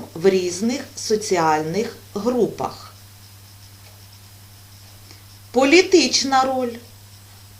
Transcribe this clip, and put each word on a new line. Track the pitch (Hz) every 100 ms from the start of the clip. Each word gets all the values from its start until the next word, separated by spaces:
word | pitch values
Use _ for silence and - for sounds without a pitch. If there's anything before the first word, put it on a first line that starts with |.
| 226
в | 170 185
різних | 190 175 175 226 277 - -
соціальних | - 214 - 185 160 156 156 185 233 - -
групах. | 202 220 254 190 - - - - - - - - - - - - - - - - - - - - - - - - - - - - - -
Політична | - 277 339 370 359 254 - 277 269
роль — | 262 262 247 233 - - - - - - -